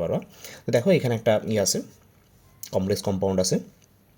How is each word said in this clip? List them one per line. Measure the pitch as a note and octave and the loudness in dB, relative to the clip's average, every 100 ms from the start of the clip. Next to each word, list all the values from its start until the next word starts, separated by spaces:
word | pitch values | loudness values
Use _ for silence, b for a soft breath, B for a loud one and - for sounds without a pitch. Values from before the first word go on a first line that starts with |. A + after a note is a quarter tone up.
পারবা। | E2+ A#2 - B B B B | -2 -4 -6 B B B B
তো | B2 | 0
দেখো, | A#2+ E3 | 4 2
এখানে | B2 A#2 | 2 0
একটা | A#2 G#2+ F#2 | 2 2 2
ই | G#2+ F#2+ | 0 0
আছে, | - - - _ _ _ _ - - - G2+ | 0 -6 -16 _ _ _ _ -20 -20 -6 -4
কমপ্লেক্স | F#2+ G2+ - | -2 -2 -2
কম্পাউন্ড | F#2+ G2 F#2+ | 0 0 0
আছে, | F#2 - - - _ _ _ | 0 -2 -4 -18 _ _ _